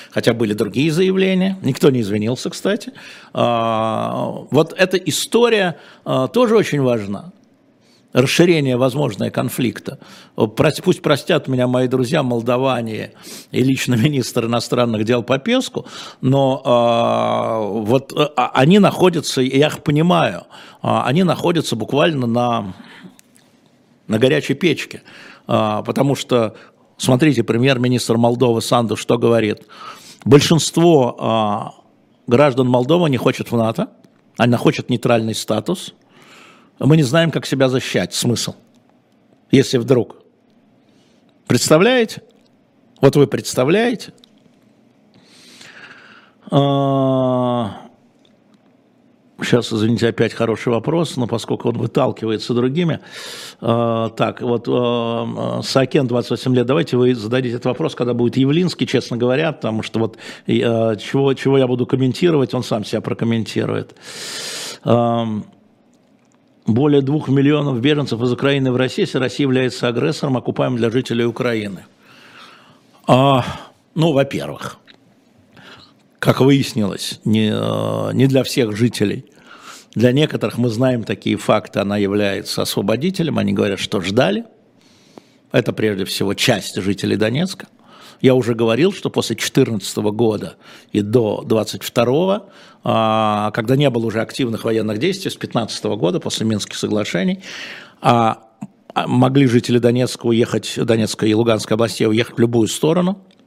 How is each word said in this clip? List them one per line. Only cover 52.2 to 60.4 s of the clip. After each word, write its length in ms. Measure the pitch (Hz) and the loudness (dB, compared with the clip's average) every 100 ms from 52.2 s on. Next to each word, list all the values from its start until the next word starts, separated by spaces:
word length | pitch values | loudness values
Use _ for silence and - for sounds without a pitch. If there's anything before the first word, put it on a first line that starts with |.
| 113 110 - | -4 -4 -2
другими. 460 | 120 127 151 175 120 - - - - - - | 0 0 0 -2 -4 -8 -18 -16 -16 -16 -6
А, 500 | 120 117 117 113 113 | -2 0 0 -2 -4
так, 320 | 113 113 110 | -2 -4 -2
вот, 260 | 123 117 - | -4 -2 0
а, 920 | 131 120 120 117 117 117 113 117 120 | 0 0 -2 -2 -4 -6 -6 -6 -6
Сакен, 420 | 113 139 131 160 131 | 0 2 2 2 0
двадцать 240 | 120 117 | -2 -2
восемь 240 | 120 131 | -4 0
лет, 140 | 123 120 | 0 2
давайте 280 | 147 139 123 | 0 0 2
вы 200 | 123 123 | 2 0
зададите 400 | 104 127 127 117 | -2 -2 -2 -4
этот 100 | 127 | -4
вопрос, 300 | 123 160 - | -2 -4 -2
когда 180 | 123 | -2
будет 240 | 120 120 120 | 0 0 2
Явлинский, 480 | 135 156 180 - 127 | 2 2 0 -2 -2
честно 320 | 127 - 120 | -2 -2 -2
говоря, 340 | 123 131 165 | 0 0 -2
потому 300 | 143 113 110 | -4 -4 -4
что 160 | - 113 | -4 -4
вот, 200 | 110 - - - | -4 -6 -18 -12